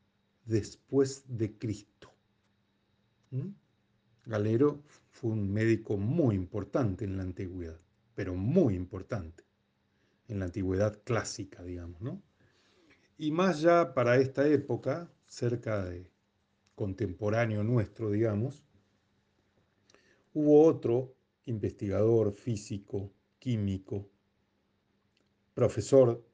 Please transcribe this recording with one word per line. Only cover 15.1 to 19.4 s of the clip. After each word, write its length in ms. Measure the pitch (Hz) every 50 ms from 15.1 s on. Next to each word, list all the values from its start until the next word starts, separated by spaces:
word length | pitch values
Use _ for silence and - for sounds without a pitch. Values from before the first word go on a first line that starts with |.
| _ _ _
cerca 580 | _ - - 123 120 120 120 - 117 107 101 92
de 280 | 90 87 87 90 - _ _ _ _ _ _ _ _ _ _ _ _ _
contemporáneo 880 | - 113 98 92 - 110 90 90 - 104 104 107 113 120 110 107 104 104
nuestro, 480 | 110 123 120 101 - - - 113 104
digamos, 520 | 104 107 113 113 104 101 117 143 151 - _ _ _ _ _ _ _ _ _ _ _ _ _ _ _ _